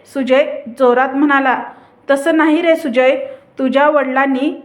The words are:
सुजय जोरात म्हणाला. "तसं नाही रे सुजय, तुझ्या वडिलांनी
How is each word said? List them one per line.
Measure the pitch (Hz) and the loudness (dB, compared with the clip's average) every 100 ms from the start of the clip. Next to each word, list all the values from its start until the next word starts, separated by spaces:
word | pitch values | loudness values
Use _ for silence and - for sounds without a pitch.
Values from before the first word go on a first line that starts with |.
| - | -12
सुजय | 285 254 262 302 - - 233 | -6 0 0 0 -4 -12 -2
जोरात | 254 240 262 269 | 2 2 0 0
म्हणाला. | 294 277 262 233 - - - _ - | 0 2 0 -2 -6 -18 -20 _ -4
"तसं | 277 294 320 | -2 0 2
नाही | 311 302 | 2 2
रे | 330 320 | 2 0
सुजय, | 320 240 254 285 - - _ - | 0 0 0 0 -6 -14 _ -6
तुझ्या | 262 269 294 | -2 2 2
वडिलांनी | 302 262 254 277 254 294 349 | 2 0 -2 -2 0 -4 -6